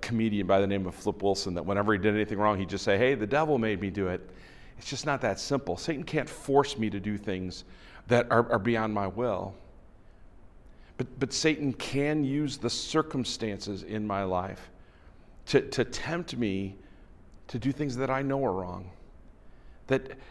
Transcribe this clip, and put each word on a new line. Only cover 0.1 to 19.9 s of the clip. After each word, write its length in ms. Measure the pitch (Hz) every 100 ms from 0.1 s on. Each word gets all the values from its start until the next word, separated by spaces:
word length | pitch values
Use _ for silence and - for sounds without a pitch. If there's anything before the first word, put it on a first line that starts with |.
| 117 110 104 95
by 120 | 95
the 80 | 98
name 180 | 98 90
of 80 |
Flip 280 | - 107 -
Wilson 300 | 98 95 98
that 120 | 85 82
whenever 280 | 101 101
he 60 | 101
did 140 | 104
anything 260 | 104 104 101
wrong, 180 | 107 98
he'd 100 | 90
just 160 | 98
say, 140 | 117 98
"Hey, 180 | 127 131
the 100 | 104
devil 320 | 143 156 135
made 220 | 110 98
me 100 | 98
do 200 | 101 92
it." 180 | 90 - - - - - -
It's 120 | -
just 160 | 135 151
not 160 | 139
that 180 | 117 98
simple. 380 | - 139 - 87
Satan 260 | - 147
can't 260 | - 151 -
force 480 | - - 139 139 113
me 120 | 110
to 100 | 98
do 180 | 104 104
things 460 | 107 92 92 - - - - - -
that 220 | 120 -
are, 200 | 117 120
are 80 | 117
beyond 340 | 117 113 110
my 140 | 107 98
will. 480 | 95 120 92 95 90 - - - - - - - - - - - - - -
But, 220 | 120 -
but 120 | 131
Satan 420 | - 160 151 143
can 500 | 113 - 139 147 156
use 340 | 135 143 147 117
the 120 | 120
circumstances 1120 | - - 156 156 135 113 - 110 95 104 95
in 220 | 90 107 107
my 180 | 98
life 460 | 95 90 92 - - - - - - - - - -
to, 140 | 139
to 240 | - - 113
tempt 500 | - 143 170 170 123
me 400 | 110 95 98 98 - - - - - - -
to 120 | 120
do 120 | 123
things 240 | 139 147 123
that 120 | 131
I 120 | 131
know 220 | 139 139
are 80 | 127
wrong, 380 | 92 90 92 92 - - - - - - - - -
that, 300 | -